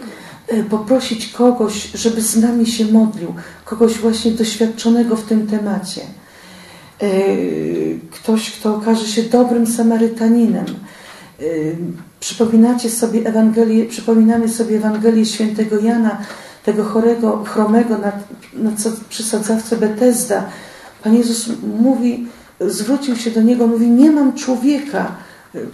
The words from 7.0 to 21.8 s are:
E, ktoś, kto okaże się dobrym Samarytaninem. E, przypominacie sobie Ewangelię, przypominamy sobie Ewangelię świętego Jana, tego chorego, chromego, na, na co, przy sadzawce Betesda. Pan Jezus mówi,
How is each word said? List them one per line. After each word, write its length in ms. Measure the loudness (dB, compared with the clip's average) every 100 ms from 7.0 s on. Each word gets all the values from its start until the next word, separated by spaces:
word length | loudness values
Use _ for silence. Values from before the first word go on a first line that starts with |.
E, 60 | -2 0 0 0 -2 -4 -4 -4 -4 -6 -12
ktoś, 400 | -8 -2 -2 -2
kto 240 | -4 -4 -2
okaże 320 | 0 0 -2
się 160 | -4
dobrym 440 | 2 2 2 2 0
Samarytaninem. 960 | 2 2 2 0 2 2 4 4 0 -4 -10 -16 -20 -20 -20 -20 -10
E, 40 | -6 -4 -4 -4 -8 -10 -16 -14
przypominacie 680 | -8 -2 2 4 4 2 -2
sobie 360 | -2 -2 0 0
Ewangelię, 600 | 2 2 4 2 2 0
przypominamy 640 | -4 2 4 4 4 0
sobie 280 | -2 -2 0
Ewangelię 480 | 0 0 2 2 0
świętego 540 | -2 -2 -2 -2 0
Jana, 380 | 2 2 0 -2 -10 -16 -20 -8 -2
tego 180 | -2
chorego, 600 | 0 2 2 2 0 -2
chromego, 540 | -4 -2 2 2 2 -2
na, 140 | -4 -6 -12 -20 -16
na 220 | -6 -4 -2
co, 120 | -6 -6 -12
przy 140 | -10
sadzawce 540 | -6 -4 -2 -2 -2 -2
Betesda. 680 | -2 2 2 2 -2 -4 -6 -12 -20 -20 -20 -6
Pan 120 | 2 4
Jezus 340 | 2 -2 -6 -8 -4
mówi, 480 | 0